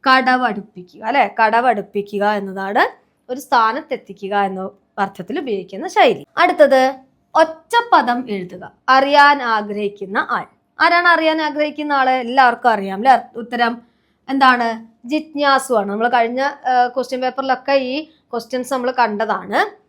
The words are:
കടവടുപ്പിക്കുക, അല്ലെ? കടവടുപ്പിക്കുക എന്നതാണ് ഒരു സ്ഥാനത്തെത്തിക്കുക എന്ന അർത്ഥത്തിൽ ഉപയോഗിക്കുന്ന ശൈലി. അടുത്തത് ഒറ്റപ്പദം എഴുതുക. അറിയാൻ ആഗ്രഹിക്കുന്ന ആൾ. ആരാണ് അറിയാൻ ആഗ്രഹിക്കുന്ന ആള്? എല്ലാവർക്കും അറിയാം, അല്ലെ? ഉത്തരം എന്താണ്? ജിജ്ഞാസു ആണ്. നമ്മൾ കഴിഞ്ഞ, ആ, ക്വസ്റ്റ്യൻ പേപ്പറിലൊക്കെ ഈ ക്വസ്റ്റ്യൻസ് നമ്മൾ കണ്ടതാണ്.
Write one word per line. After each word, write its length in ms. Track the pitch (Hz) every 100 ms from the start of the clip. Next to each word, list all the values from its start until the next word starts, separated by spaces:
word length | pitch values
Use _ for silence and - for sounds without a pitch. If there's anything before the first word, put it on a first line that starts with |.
| 277
കടവടുപ്പിക്കുക, 920 | 262 254 254 247 202 196 - 180 -
അല്ലെ? 320 | 220 277 202 208 220
കടവടുപ്പിക്കുക 800 | 226 247 208 202 208 202 202 202
എന്നതാണ് 800 | 208 196 190 190 226 403 - _ _ _
ഒരു 100 | 254
സ്ഥാനത്തെത്തിക്കുക 960 | - 247 220 254 - 240 _ 196 190 202
എന്ന 340 | 196 190 190 _ _ -
അർത്ഥത്തിൽ 400 | 196 - 175 285
ഉപയോഗിക്കുന്ന 480 | 269 202 185 196 349
ശൈലി. 400 | 427 311 156 - -
അടുത്തത് 580 | 339 - 285 262 262 269 _ _ _ -
ഒറ്റപ്പദം 920 | 320 320 _ 466 466 339 240 240 254
എഴുതുക. 420 | 202 180 180 - _ -
അറിയാൻ 520 | 269 277 285 285 285
ആഗ്രഹിക്കുന്ന 840 | 247 220 208 208 208 202 190 214 320
ആൾ. 160 | 226 - _ _ _
ആരാണ് 280 | 330 339 349
അറിയാൻ 340 | 330 320 311
ആഗ്രഹിക്കുന്ന 520 | 302 294 302 294 294
ആള്? 160 | 285 262
എല്ലാവർക്കും 600 | 262 233 262 254 233 240
അറിയാം, 260 | 208 190 190
അല്ലെ? 420 | 247 247 - 233
ഉത്തരം 420 | 233 233 233 240 _ _ _ _ -
എന്താണ്? 580 | 269 262 247 233 226 226 _ 240
ജിജ്ഞാസു 680 | 302 302 285 285 269 262
ആണ്. 160 | 233 202
നമ്മൾ 180 | 202 240
കഴിഞ്ഞ, 340 | 247 233 247
ആ, 460 | 277 277 254 254 247
ക്വസ്റ്റ്യൻ 340 | 247 247 254
പേപ്പറിലൊക്കെ 500 | 254 254 269 247 -
ഈ 320 | 277 254 269
ക്വസ്റ്റ്യൻസ് 680 | 311 _ _ 233 226 254 247
നമ്മൾ 180 | 262 247
കണ്ടതാണ്. 840 | 254 233 208 220 190 185 233 415 -